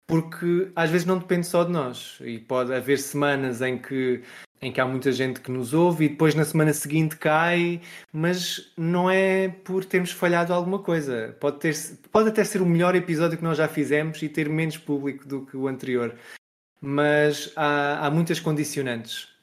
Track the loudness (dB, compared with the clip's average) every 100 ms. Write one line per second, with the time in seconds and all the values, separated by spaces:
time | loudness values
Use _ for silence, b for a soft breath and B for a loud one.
0 | -2 0 0 -4 0 0 0 0 2 2
1 | 2 -2 0 -2 2 0 2 0 -4 -6
2 | -14 -14 -12 -12 -4 -2 0 -2 0 0
3 | 0 0 0 0 -2 -2 -4 -4 -6 -2
4 | 0 -2 B B B _ -6 -2 -2 0
5 | 0 0 -2 -4 -6 -6 0 2 4 4
6 | 0 4 2 4 2 2 2 2 0 0
7 | 0 0 0 2 4 2 0 -2 B B
8 | B -2 0 0 -4 -8 -10 -4 0 2
9 | 4 4 4 2 0 -4 -6 -4 0 0
10 | 0 0 2 2 2 0 0 -2 0 -2
11 | 0 -4 -6 -2 -4 0 -2 -2 -8 -14
12 | 0 2 4 2 0 2 2 4 4 2
13 | 0 0 0 0 -2 0 0 0 0 0
14 | 0 -6 -6 -2 -2 0 -2 -4 -4 -4
15 | -4 -8 -8 -10 -8 -6 -4 -4 -2 -2
16 | -2 -6 B B _ _ _ _ -4 0
17 | 4 4 4 0 -6 -2 0 2 0 0
18 | 0 2 2 0 0 -2 -2 -4 -4 -6
19 | -8 -12 -14 _